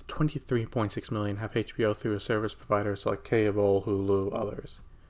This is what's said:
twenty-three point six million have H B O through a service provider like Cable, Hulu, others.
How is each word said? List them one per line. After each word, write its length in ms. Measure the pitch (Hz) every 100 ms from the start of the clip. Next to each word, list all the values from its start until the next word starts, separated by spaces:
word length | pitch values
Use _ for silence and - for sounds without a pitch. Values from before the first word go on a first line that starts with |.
| -
twenty-three 580 | - 156 143 - 123 113
point 260 | 123 104
six 200 | - -
million 260 | 110 104 101
have 180 | 110 117
H 200 | 107 -
B 80 | 110
O 80 |
through 220 | 104 113 104
a 40 |
service 360 | - 110 110 -
provider 420 | - 104 104 98 107
like 180 | 101
Cable, 600 | - 117 107 101 101 98
Hulu, 500 | 104 98 98 98 98
others. 480 | 117 104 - - - - - -